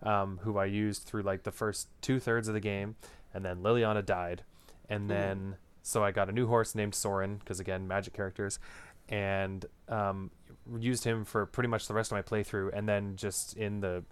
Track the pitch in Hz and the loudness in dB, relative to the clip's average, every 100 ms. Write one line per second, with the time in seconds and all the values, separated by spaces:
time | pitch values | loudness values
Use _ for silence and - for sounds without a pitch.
0 | 110 101 98 92 104 104 98 104 107 101 | 0 2 2 -2 -2 2 2 2 0 -2
1 | - 110 98 95 - - 107 - - - | -4 -2 0 -2 -4 -2 -2 -2 -8 -6
2 | - 131 120 117 110 107 104 101 101 110 | 0 0 2 2 2 0 0 0 -2 -8
3 | - - - 95 95 90 98 120 110 107 | -16 -20 -12 -6 -4 0 4 6 6 2
4 | 98 92 87 90 - - - - - 104 | 2 0 0 -6 -8 -20 -20 -20 -6 -2
5 | 101 101 98 98 95 92 - - - 117 | 0 2 0 0 -4 -8 -16 -12 -2 2
6 | 101 98 98 110 117 117 110 110 104 - | 4 4 2 2 4 4 4 2 0 0
7 | 104 98 98 101 - 92 95 92 95 98 | 0 0 0 -4 -6 -6 -2 -4 -2 -2
8 | 95 - 95 - 101 - - - - - | -2 -4 -4 -2 -4 -4 -10 -16 -18 -20
9 | - 104 98 98 95 95 95 - - 110 | -6 -2 0 0 0 -4 -10 -14 -6 0
10 | 101 98 95 - - - - 117 120 123 | 0 0 -6 -12 -20 -20 -10 -2 0 2
11 | 120 113 104 110 98 - 123 113 - 107 | 2 0 0 0 0 0 2 0 0 0
12 | 113 101 - 107 101 104 98 101 107 104 | 0 -2 0 0 0 -2 -2 0 2 2
13 | 101 95 104 - - - 104 104 95 90 | 0 -4 -4 -4 -6 -4 -2 0 -2 -2
14 | - | -6